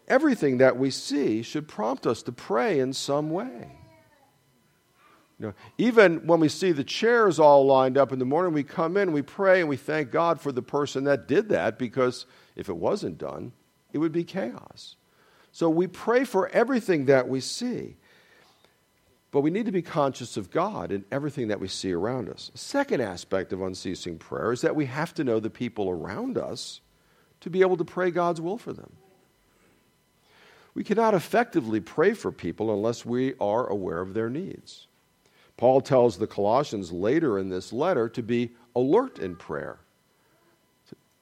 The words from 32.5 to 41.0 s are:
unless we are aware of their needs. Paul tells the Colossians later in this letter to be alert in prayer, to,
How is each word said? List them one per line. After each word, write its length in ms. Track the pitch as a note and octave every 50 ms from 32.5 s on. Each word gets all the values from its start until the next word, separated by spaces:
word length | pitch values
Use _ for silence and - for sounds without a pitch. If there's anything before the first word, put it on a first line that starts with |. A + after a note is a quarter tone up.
| D#2+ - G#2+ A2+
unless 320 | G#2+ G2 G#2 A2+ A#2 - -
we 300 | A#2 A#2+ B2 C3 C3+ - -
are 280 | - G2+ G#2 A#2+ B2+
aware 340 | - G2 G#2 F2+ F2+ E2 E2+
of 140 | F#2 F#2+ F#2+
their 160 | A2 A2+ A2+
needs. 560 | B2+ D#3 G3 - - - - - - - - _ _ _ _ _ _ _ _ _ _ _ _ _ _ -
Paul 220 | A2+ B2+ C3 C3+
tells 380 | C3 - C#3 C3 A#2+ A#2+ G#2+ -
the 80 | G#2+
Colossians 640 | G2 - - G2+ G#2 A2+ C3+ C#3+ - A#2 G#2 F#2+ E2
later 460 | F2 F2 F#2+ G#2+ C#3 E3 E3 C3+ G2+ G2
in 100 | F#2+ F#2+
this 240 | F2+ F2+ - -
letter 380 | A2 A#2+ D3+ F#3 F#3 B2+ A2+ A#2
to 120 | - C3
be 280 | A#2 G#2 A#2+ A#2+ A#2+ A#2 - _ _ _ -
alert 440 | B2 B2+ C3+ E3 A#3 C4+ B3+ - -
in 180 | - F#2 F2
prayer, 420 | E2+ - - D#2+ C#2+ C#2+ C2+ - - _ _ _ _ _ _ _ _ _ _ _ _ _ _ _ _ _ _ _ _ _ -
to, 60 | - -